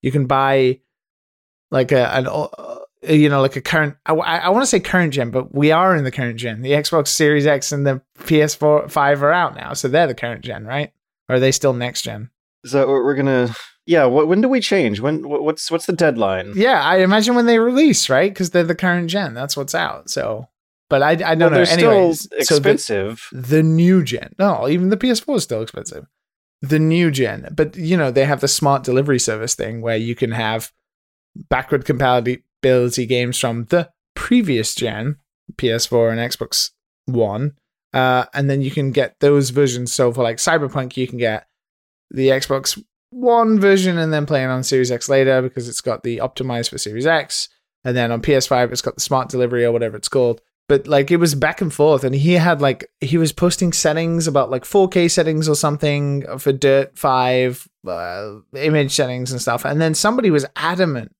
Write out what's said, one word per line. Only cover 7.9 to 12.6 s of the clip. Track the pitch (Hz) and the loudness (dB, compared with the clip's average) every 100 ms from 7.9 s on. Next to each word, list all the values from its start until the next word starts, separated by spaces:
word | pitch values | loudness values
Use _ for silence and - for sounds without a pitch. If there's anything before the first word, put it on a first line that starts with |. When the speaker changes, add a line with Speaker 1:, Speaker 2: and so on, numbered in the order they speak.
| 135 _ _ - | -2 _ _ 0
Speaker 1:
P | 156 | 2
S | 151 - | 2 2
four, | 151 151 147 | 2 2 2
five | 156 139 143 | 0 2 2
are | 143 | 2
out | 170 165 139 | 2 0 -4
now, | - | -12
so | - 131 | -6 0
they're | 139 170 | 2 2
the | 123 | 0
current | 120 113 | -8 -8
gen, | 123 113 107 | -12 -12 -8
right? | 131 147 _ _ _ _ | -8 -8 _ _ _ _
Or | 127 | 2
are | |
they | 131 | 2
still | 135 143 | 2 0
next | 123 120 120 | 0 -4 -8
gen? | - 107 113 _ _ _ | -10 -10 -14 _ _ _